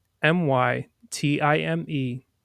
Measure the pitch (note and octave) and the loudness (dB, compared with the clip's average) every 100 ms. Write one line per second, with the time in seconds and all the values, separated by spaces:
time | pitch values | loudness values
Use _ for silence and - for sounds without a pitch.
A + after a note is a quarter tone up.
0 | _ _ D#3 F3+ D#3 C3 B2 B2 - _ | _ _ 0 2 2 2 2 -2 -6 _
1 | - - D3 C#3+ D3 D#3 D#3+ E3 E3+ D3+ | -14 -4 0 2 2 2 0 -4 -4 -4
2 | C3 B2+ - _ | -4 -6 -12 _